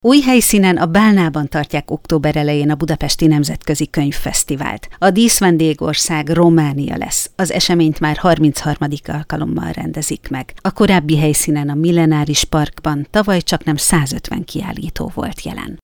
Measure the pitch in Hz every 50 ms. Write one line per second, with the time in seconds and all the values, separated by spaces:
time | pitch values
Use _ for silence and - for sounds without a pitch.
0 | - 233 269 294 269 254 254 247 - - - 208 190 185 175 - - 165 165 196
1 | 214 220 208 196 175 160 139 151 147 135 - 156 147 - - 147 - - 147 -
2 | - - 170 156 143 151 147 151 147 147 147 147 143 147 151 143 165 156 160 -
3 | - 143 - - 165 160 156 147 143 151 156 - - - 151 - 156 - - -
4 | 143 143 143 - - 131 - - - - 147 131 127 - - - - - - -
5 | 175 196 185 208 233 226 - - 196 180 170 156 160 156 151 - 160 160 147 -
6 | - - 170 151 147 147 165 170 175 170 165 165 151 143 139 139 143 - - -
7 | - - - - - - _ - 190 - - 180 - - 175 170 165 156 147 -
8 | 160 151 151 - - 180 165 156 156 147 131 - - 151 147 - 151 143 147 143
9 | - - - 147 151 _ 160 156 151 165 165 - - 165 165 - - 160 160 151
10 | 151 - 160 - _ - 135 131 - - - - _ 190 - - 214 196 190 175
11 | 147 151 160 147 156 151 147 - - - 147 147 143 143 143 147 160 175 175 170
12 | 165 160 156 151 147 151 147 - - - - 156 147 - - - - 160 147 143
13 | 147 - - 214 208 214 196 175 - - 180 160 - 160 151 147 - - - 165
14 | 139 131 - 123 - - - - - - - 143 - - - - - 165 - -
15 | - - - - 143 - - - - - - - - - - -